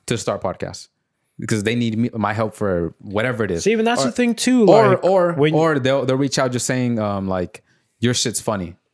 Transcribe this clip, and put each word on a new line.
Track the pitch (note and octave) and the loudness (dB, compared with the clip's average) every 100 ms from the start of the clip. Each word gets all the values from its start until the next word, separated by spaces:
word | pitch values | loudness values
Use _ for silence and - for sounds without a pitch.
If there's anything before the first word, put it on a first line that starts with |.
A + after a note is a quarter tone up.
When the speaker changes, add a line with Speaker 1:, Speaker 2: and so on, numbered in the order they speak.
| - | -6
Speaker 1:
to | A#2 | -4
start | - G2 | -4 -4
podcasts | F#2 F2 - - - _ _ _ _ - | -4 -6 -10 -12 -18 _ _ _ _ -10
because | A#2+ G#2+ | -4 -2
they | G2+ A#2+ | 0 0
need | A#2 A2 | -2 0
me, | A#2+ | -2
my | A2 G2+ | -2 -2
help | G#2+ A2 - | 0 -4 -2
for | G#2 F2 E2 - | -2 0 -2 -6
whatever | G#2+ G2+ B2 A2+ | -8 -2 -2 -2
it | G#2 | -2
is. | E2+ F#3+ | -2 0
Speaker 2:
See, | |
even | A3+ | 0
that's | A3 B3 | 0 0
Speaker 1:
Or, | B3 | 0
Speaker 2:
the | |
thing | A#3 A#3+ A3+ | 0 0 0
too, | - B3+ G3+ | 2 4 6
Speaker 1:
or, | G#3 G#3 | 6 6
Speaker 2:
like, | F3+ | 4
Speaker 1:
or, | F3 F#3+ F3 | 2 2 2
Speaker 2:
when | E3 D#3 | 2 2
Speaker 1:
or | D#3 D#3+ D3 | 4 2 2
they'll, | B2+ C3+ B2+ | 2 0 0
they'll | C3 | 0
reach | C#3 - | 0 0
out | C3 | -2
just | B2 - | -2 -2
saying, | B2+ B2 A#2 | -2 0 0
um, | G#2 G2+ F#2+ | -2 -2 -2
like, | F#2 F2 - _ _ _ _ | -2 -4 -8 _ _ _ _
"Your | A#2 | -2
shit's | A#2+ B2 F#2+ | 0 -2 -4
funny." | - G#2 E2+ F2+ _ | -4 -4 -6 -12 _